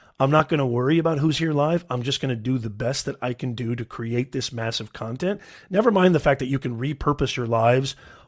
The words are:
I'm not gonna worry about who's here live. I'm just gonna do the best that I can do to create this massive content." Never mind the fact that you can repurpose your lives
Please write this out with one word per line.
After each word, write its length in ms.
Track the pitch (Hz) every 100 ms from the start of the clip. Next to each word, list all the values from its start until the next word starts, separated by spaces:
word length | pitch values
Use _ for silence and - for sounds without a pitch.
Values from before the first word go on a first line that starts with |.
| _ -
I'm 120 | 135
not 180 | 151 156
gonna 160 | 156 131
worry 320 | 120 127 165
about 220 | 160 151
who's 180 | 156 147
here 160 | 160
live. 320 | 147 147 170 170
I'm 140 | 127
just 180 | 120 131
gonna 160 | 135 117
do 220 | 113 131
the 140 | 117
best 340 | 104 123 139 -
that 100 | -
I 120 | 123
can 200 | 120 127
do 220 | 113 117 120
to 100 | 117
create 460 | - 113 120 131
this 200 | 135 -
massive 400 | 117 113 110 110
content." 480 | - 113 123 180 202 - - -
Never 220 | 185 240
mind 240 | 202 185 160
the 40 |
fact 200 | 151 139
that 80 | 131
you 100 | 135
can 220 | 127 117
repurpose 580 | 135 143 143 139 135 -
your 100 | 117
lives 480 | 113 113 127 135 - - -